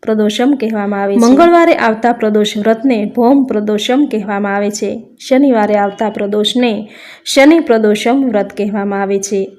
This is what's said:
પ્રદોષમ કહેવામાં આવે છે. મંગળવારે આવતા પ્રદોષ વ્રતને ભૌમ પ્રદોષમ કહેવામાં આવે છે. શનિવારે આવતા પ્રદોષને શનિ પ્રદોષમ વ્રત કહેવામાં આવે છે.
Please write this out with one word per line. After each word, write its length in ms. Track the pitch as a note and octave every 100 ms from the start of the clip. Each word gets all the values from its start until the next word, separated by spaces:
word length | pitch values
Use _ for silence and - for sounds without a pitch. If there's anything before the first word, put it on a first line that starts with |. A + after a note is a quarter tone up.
પ્રદોષમ 500 | - A3 G#3 - B3
કહેવામાં 500 | C4+ A3 A3 G3+ G3+
આવે 120 | G3+
છે. 40 | G3+
મંગળવારે 560 | A#3 C4+ E4+ E4+ E4+
આવતા 380 | E4 A#3 A3 A#3
પ્રદોષ 460 | A#3+ G#3+ G#3+ G#3 G#3+
વ્રતને 540 | G#3 A3+ C4+ A#3 G#3 -
ભૌમ 280 | A#3+ C#4
પ્રદોષમ 600 | C4 G#3+ G#3 G#3+ G#3+ B3+
કહેવામાં 520 | D4 G#3+ G3 G3+ G3+ G3+
આવે 140 | G#3
છે. 460 | G#3 G3+ A3+ - _ -
શનિવારે 460 | C4 C#4+ A#3 G#3
આવતા 360 | G#3 G3+ G3+ A3
પ્રદોષને 800 | G#3+ G3+ G#3 G#3 B3 B3 G#3+ G#3+ - - -
શનિ 360 | - - C#4 E4
પ્રદોષમ 640 | - A3+ G#3+ G#3 A#3 C4+
વ્રત 320 | C4+ G#3 G3 -
કહેવામાં 460 | G#3 G#3 G3+ G3
આવે 160 | G3 G3
છે. 320 | G3 G3+ F#3+